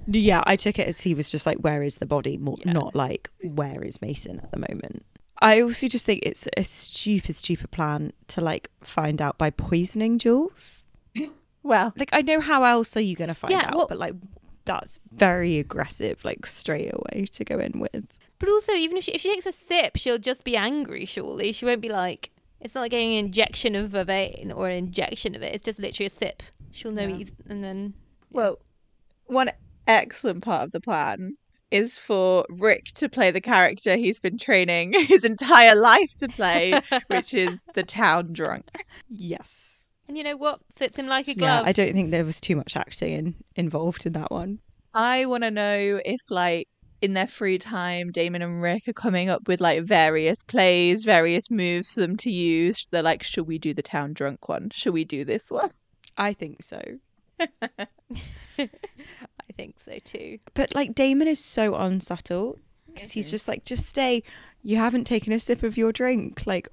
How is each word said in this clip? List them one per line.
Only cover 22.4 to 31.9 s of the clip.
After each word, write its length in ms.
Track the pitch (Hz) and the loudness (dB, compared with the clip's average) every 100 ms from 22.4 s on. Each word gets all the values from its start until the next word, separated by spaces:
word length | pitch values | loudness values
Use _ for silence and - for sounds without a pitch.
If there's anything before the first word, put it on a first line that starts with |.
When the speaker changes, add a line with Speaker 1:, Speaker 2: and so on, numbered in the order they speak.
| _ _ | _ _
Speaker 2:
it's 120 | 233 - | -12 -8
not 60 | |
like 100 | 240 | -4
getting 200 | 240 226 220 | -2 0 0
an 80 | 202 | 0
injection 500 | 190 214 - 233 202 | 2 2 2 -2 -2
of 140 | 208 | -4
Vervain 640 | 196 185 190 190 - 196 113 | -4 -2 0 -2 -6 -12 -6
or 140 | 185 | -4
an 80 | 180 | -4
injection 580 | 180 175 - - - 202 | -6 -4 -4 -4 -8 -8
of 60 | |
it. 100 | - | -8
It's 100 | 208 | -8
just 160 | - 208 | -8 -8
literally 280 | 196 - 196 | -8 -6 -8
a 20 | |
sip. 320 | - 208 - - - - | -6 -8 -8 -18 -20 -20
She'll 200 | - 226 | -14 -10
know 160 | 208 202 | -6 -6
Speaker 1:
Yeah. 80 | 190 | -8
Speaker 2:
he's, 140 | 196 - - | -12 -18 -14
and 120 | 202 | -12
then, 300 | 196 190 202 196 - _ _ | -10 -10 -10 -12 -20 _ _
yeah. 60 | 262 | -2
Speaker 3:
Well, 220 | 208 - _ _ _ _ _ _ - | 0 -2 _ _ _ _ _ _ -4
one 260 | 262 262 - - - - | 0 0 -4 -14 -6 4
excellent 560 | 220 - - 262 180 | 4 4 -4 -6 -4
part 200 | 233 175 | -2 -2
of 80 | 151 | -2
the 80 | 165 | -6
plan 540 | - 170 143 104 185 - _ _ - | -4 -2 -2 -4 -8 -14 _ _ -2
is 260 | 202 233 | 0 0